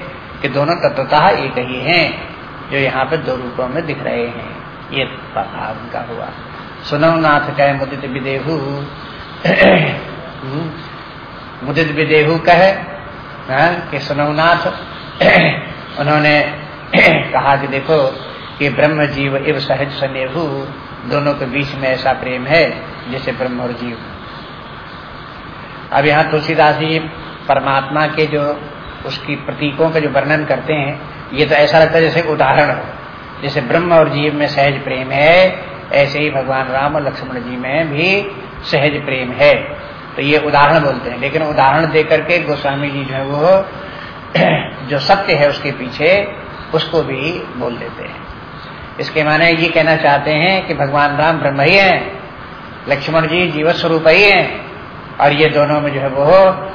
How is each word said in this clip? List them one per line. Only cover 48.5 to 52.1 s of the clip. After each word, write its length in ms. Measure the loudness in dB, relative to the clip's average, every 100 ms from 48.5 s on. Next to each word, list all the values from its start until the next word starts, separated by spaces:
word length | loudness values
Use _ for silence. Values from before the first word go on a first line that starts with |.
| -16 -16 -16 -14 -10
इसके 240 | -4 0
माने 280 | 2 4 4
ये 160 | 4 2
कहना 280 | 2 4 4
चाहते 340 | 4 4 2
हैं 360 | 2 2 0 -2
कि 80 |
भगवान 420 | -2 0 2 2 2
राम 220 | 2 2
ब्रह्म 220 | 0 2
ही 160 | 4 6
हैं, 440 | 6 2 -2